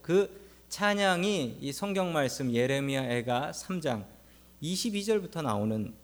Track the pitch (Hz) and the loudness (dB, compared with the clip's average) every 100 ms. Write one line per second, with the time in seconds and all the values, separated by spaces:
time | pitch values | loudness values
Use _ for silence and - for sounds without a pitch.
0 | - 185 196 - - - - - 208 202 | 2 2 2 -4 -20 -20 -12 0 2 4
1 | 196 175 196 196 123 120 139 139 202 190 | 4 4 2 0 -2 -4 -6 -4 -2 0
2 | 180 160 131 - 131 117 127 139 139 135 | 0 2 0 0 0 2 2 2 0 -2
3 | 127 120 117 123 151 - - 185 151 113 | 0 -2 0 0 -2 -8 -6 -4 -2 -2
4 | 95 - - - - - - 185 240 202 | -6 -16 -20 -20 -20 -10 -6 -2 -2 -2
5 | 202 214 185 165 143 104 107 110 104 - | 0 0 0 -4 -2 0 0 -2 -4 -8